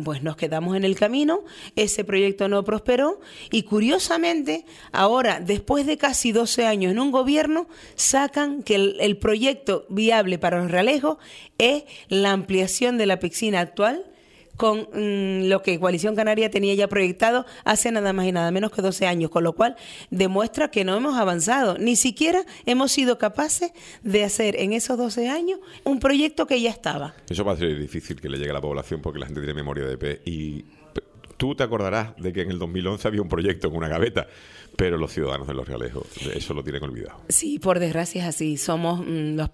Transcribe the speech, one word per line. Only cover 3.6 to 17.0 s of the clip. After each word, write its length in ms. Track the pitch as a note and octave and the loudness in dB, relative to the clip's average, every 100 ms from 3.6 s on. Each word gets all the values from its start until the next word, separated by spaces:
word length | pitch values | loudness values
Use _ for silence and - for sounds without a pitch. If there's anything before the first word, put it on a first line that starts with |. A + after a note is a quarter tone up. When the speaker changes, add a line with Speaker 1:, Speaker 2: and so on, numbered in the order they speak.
Speaker 1:
curiosamente, 1040 | - G#3+ A3+ F4+ - E4+ E4+ E4 C#4+ D#4+ - - - | 2 2 4 2 2 0 2 0 -2 -4 -6 -20 -6
ahora, 480 | - G3 B3 B3 E3 | 2 4 4 2 0
después 440 | F3 G#3 - C#4+ C#4+ | 0 -2 0 0 2
de 120 | D4 | 0
casi 340 | C#4 C4 A#3+ | 0 2 2
doce 340 | A3 A#3 - A3+ | 2 2 2 2
años 280 | G#3 F#3 | 2 2
en 60 | G#3 | 2
un 120 | C#4 | 2
gobierno, 560 | C4 C4 D4+ D4+ D#4+ E4 - - - | 2 4 2 2 0 -2 -10 -16 -2
sacan 680 | - C4+ C#4 D4 D4 C#4+ | 2 2 2 0 -2 -2
que 120 | - G3+ | 0 2
el, 200 | G3 - | 2 2
el 160 | G#3 G3+ | 0 2
proyecto 680 | A3+ G#3+ C4 C4+ - F#3 - | 2 2 2 0 0 -2 -2
viable 480 | F#3+ A3 A3+ F#3+ F3 | 0 4 4 4 2
para 220 | F3 F3 | 0 0
Los 100 | F3 | 2
Realejos 460 | F3 G#3+ D4 D4 D#4 - - - - | 2 4 2 0 -4 -8 -20 -10 2
es 260 | A#3 D4 - - - | 4 2 -4 -16 -2
la 240 | F#3+ G3 | 2 2
ampliación 680 | G3 - F#3+ F#3 - B3 A#3+ | 2 0 0 0 2 0 2
de 80 | G3+ | 2
la 120 | F#3 | 2
piscina 400 | F3+ - A3+ F#3+ | -2 -2 0 0
actual 460 | E3+ - G#3 D4+ - - _ - - - | 0 0 0 0 -8 -18 _ -20 -16 0
con, 320 | A3 G#3+ G#3+ | 2 2 -2
mm, 540 | - G#3 G3+ G3 F#3+ F#3+ | -4 -2 0 0 0 2
lo 160 | F#3+ | 2
que 160 | F#3+ E3+ | 2 0
Coalición 360 | F3+ F3 G#3 G#3+ | 0 0 0 0
Canaria 360 | A3 G#3+ A3 | 2 2 2
tenía 240 | G#3 G3+ G3 | 2 2 2
ya 120 | G3+ | 2
proyectado 580 | G3+ | 2